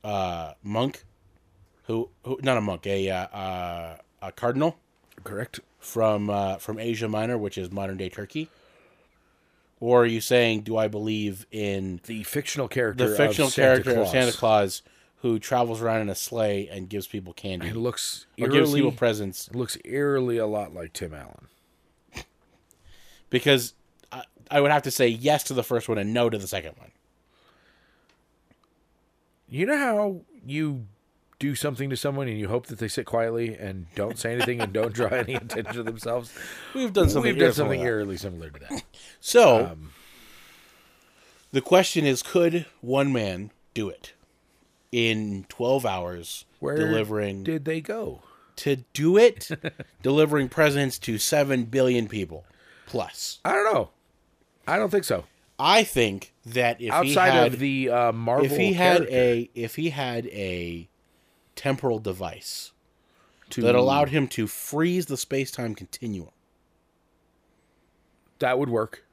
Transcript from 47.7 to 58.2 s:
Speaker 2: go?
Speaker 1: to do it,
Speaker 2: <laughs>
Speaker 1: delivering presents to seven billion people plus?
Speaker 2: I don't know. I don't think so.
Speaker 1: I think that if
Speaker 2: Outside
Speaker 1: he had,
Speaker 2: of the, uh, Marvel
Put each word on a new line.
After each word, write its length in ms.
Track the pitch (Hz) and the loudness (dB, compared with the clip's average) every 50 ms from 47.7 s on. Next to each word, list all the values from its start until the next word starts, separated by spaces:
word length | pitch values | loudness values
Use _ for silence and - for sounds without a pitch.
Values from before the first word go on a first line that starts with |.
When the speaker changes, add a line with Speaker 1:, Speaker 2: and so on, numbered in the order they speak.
| 160 165 | -6 -6
Speaker 2:
go? 420 | 151 - 208 226 220 147 127 - _ - - _ _ _ _ | -6 -6 -8 -6 -6 -8 -10 -14 _ -20 -20 _ _ _ _
Speaker 1:
to 200 | - - 143 139 131 123 _ | -4 -2 -2 -2 -2 -4 _
do 240 | _ 143 147 160 185 208 | _ 0 2 6 8 8
it, 320 | 233 240 - - - - 156 - - 160 - - 143 _ | 8 8 6 2 -10 -10 -10 -8 -8 -10 -10 -10 -18 _
Speaker 2:
<laughs> 140 | _ _ | _ _
Speaker 1:
delivering 460 | - 127 139 151 156 147 151 147 135 127 | 0 2 6 6 6 6 4 0 0 0
presents 500 | - 160 156 151 139 143 139 135 - - | 2 4 4 4 4 2 0 0 -2 -6
to 180 | - - 113 104 | -4 -4 -2 -2
seven 460 | - - 160 147 143 139 135 127 117 | 0 2 2 2 4 2 2 0 0
billion 420 | 113 117 135 131 127 123 120 113 98 | 0 2 4 4 4 4 2 0 -2
people 360 | 113 107 92 76 80 76 - _ _ _ _ - - - _ | -4 -6 -6 -6 -8 -16 -18 _ _ _ _ -20 -20 -20 _
plus? 540 | - - 117 90 82 - - - - - - _ | -8 -6 -6 -6 -6 -8 -10 -10 -10 -10 -6 _
Speaker 2:
I 80 | - | 0
don't 200 | - - 208 - - | 0 2 2 2 2
know. 160 | 135 98 - _ _ _ _ _ _ _ _ _ _ _ _ _ _ _ | 2 0 -2 _ _ _ _ _ _ _ _ _ _ _ _ _ _ _
I 120 | - 160 202 | -2 0 0
don't 120 | 214 190 | 0 2
think 140 | 202 202 - | 0 0 0
so. 200 | - 113 87 - _ _ _ _ _ _ - | 0 -2 -2 -4 _ _ _ _ _ _ 0
Speaker 1:
I 260 | 135 160 196 226 - | 4 6 6 6 4
think 480 | - - 131 117 104 98 98 - - _ _ _ | 4 2 2 2 2 0 -4 -10 -16 _ _ _
that 340 | 117 117 123 123 117 117 - | -4 0 2 2 2 0 0
if 120 | 120 110 | -2 0
Speaker 2:
Outside 380 | 120 160 170 139 147 143 180 - | 2 2 2 2 4 4 6 6
Speaker 1:
he 40 | - | 6
had, 160 | - - 123 | 6 6 4
Speaker 2:
of 60 | 127 123 | 2 0
the, 300 | 139 139 135 135 131 123 | -2 -2 0 0 0 2
uh, 220 | 120 123 120 117 | 2 4 2 2
Marvel 340 | 113 113 | 0 0